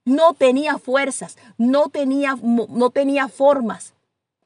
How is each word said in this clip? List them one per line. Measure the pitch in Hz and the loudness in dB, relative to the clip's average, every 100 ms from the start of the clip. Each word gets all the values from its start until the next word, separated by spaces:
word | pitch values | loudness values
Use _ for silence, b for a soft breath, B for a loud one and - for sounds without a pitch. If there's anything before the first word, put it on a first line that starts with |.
No | 247 285 330 | -2 4 2
tenía | 320 262 262 302 285 | 4 2 2 -2 -6
fuerzas, | - 262 269 - 185 - 226 - | -2 -2 -2 -8 -14 -20 -18 -2
no | 240 277 294 | 0 2 0
tenía | 294 269 277 277 262 | -2 -2 -2 -2 -2
mo-, | 226 233 214 | 0 -2 -2
no | 233 240 | -2 0
tenía | 277 277 277 277 | 0 0 -2 -4
formas. | - 277 277 220 - - _ _ _ _ _ | 0 2 2 -2 -8 -16 _ _ _ _ _